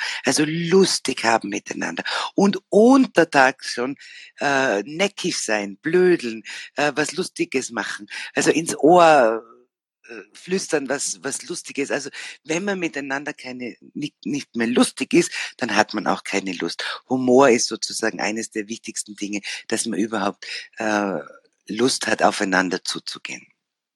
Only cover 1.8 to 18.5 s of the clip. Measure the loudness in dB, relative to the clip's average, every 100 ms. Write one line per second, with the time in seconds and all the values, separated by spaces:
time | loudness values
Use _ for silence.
1.8 | -8 -6 -6 -6 -4 2 2 2 2 6
2.8 | 8 8 4 2 2 6 4 4 -10 -6
3.8 | -6 -8 -14 -20 -20 -4 -2 0 0 0
4.8 | -2 -2 -2 -2 -4 -4 -2 -2 -4 -6
5.8 | 0 4 4 4 0 -8 -12 -16 -10 -2
6.8 | -2 0 -4 -4 -8 -6 -4 -2 -4 -6
7.8 | -6 -10 -12 -14 -6 0 2 2 0 2
8.8 | 6 8 8 8 6 2 -8 -20 _ _
9.8 | _ _ -18 -18 -18 -18 -6 -6 -2 -2
10.8 | -2 -4 -4 -6 -8 -8 -10 -12 -10 -6
11.8 | -4 -4 -6 -14 -16 -16 -6 -4 -2 -4
12.8 | -4 -6 -6 -6 -6 -12 -14 -10 -10 -12
13.8 | -14 -10 -10 _ -8 -6 -6 -4 0 2
14.8 | 2 0 2 2 2 -4 -10 -8 -2 2
15.8 | 2 0 -2 -4 -2 -4 -4 -6 -6 -6
16.8 | -8 -10 -4 -2 4 6 8 6 0 -6
17.8 | -8 -4 -4 -2 -4 -4 -6